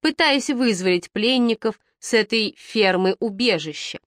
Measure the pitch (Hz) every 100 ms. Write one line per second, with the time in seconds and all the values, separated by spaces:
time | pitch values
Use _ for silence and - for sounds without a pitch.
0 | 311 - 302 277 247 247 247 190 185 180
1 | - 202 220 262 240 220 226 214 _ _
2 | - 226 214 226 214 - - 220 196 185
3 | 185 190 233 196 240 180 156 147 - -